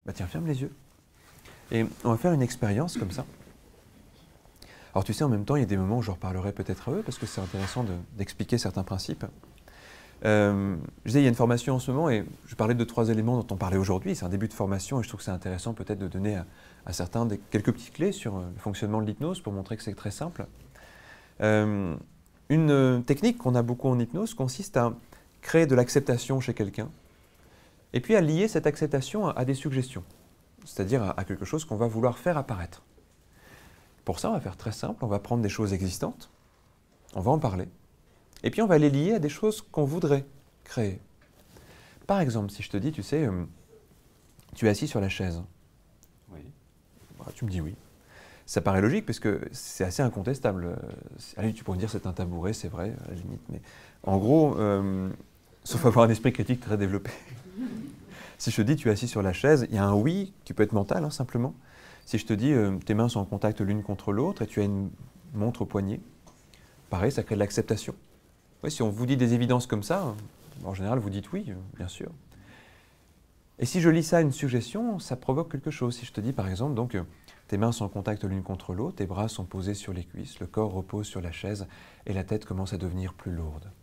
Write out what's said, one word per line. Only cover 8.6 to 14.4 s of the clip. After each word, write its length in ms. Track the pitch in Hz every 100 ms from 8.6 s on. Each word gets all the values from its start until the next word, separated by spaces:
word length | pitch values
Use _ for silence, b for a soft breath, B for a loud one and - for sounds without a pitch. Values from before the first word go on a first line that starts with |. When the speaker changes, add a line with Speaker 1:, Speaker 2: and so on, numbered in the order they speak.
| 98 98
Speaker 1:
principes. 420 | 92 95 - 156 - - - - B B B B B B
Euh, 520 | 107 107 104 101 98 85 - -
je 60 | -
disais, 100 | 139
il 40 |
y 20 | 135
a 20 |
une 60 |
formation 400 | 117 120 120 139
en 40 | 131
ce 120 | 131
moment, 200 | 131 165
et 140 | 110 - - -
je 80 |
parlais 200 | - 110
de 100 | 120
trois 260 | 117 - 117
éléments 300 | 110 110 123
dont 140 | -
on 20 | 95
parlait 200 | 95 95
aujourd'hui. 400 | 98 92 185 190
C'est 80 |
un 60 | 90
début 180 | 95